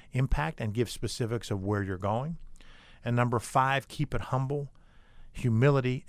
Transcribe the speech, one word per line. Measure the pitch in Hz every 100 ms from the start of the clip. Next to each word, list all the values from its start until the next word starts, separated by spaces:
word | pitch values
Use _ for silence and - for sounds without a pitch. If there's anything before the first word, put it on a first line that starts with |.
| -
impact | 127 135 - 156 -
and | 110
give | 107 117
specifics | - 117 - 113 117 -
of | 101
where | 95 104
you're | 98 90
going. | 101 113 147 165 - - - - - -
And | 120 120
number | 120 120
five, | - 139 131 139 -
keep | - 147
it | 123
humble. | - 131 135 143 143 - - - - - -
Humility | - 123 110 143 139 127 127